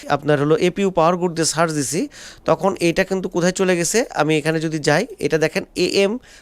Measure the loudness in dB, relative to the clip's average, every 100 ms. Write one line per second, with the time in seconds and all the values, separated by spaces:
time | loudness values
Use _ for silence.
0 | -4 -2 2 2 2 2 0 0 0 2
1 | 2 2 -2 -2 -2 0 0 0 -2 -4
2 | -6 -10 -20 -6 -2 2 0 0 0 0
3 | 0 -2 -2 -2 0 0 0 0 0 0
4 | 0 0 0 2 0 -2 -2 -2 2 2
5 | 0 -4 -2 0 0 -2 -6 -2 0 2
6 | 2 0 -10 -20